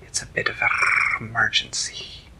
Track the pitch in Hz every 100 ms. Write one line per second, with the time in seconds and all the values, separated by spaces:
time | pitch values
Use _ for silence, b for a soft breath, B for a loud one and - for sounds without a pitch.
0 | - - - - - - - - - -
1 | - - 110 117 107 - - - - -
2 | - - -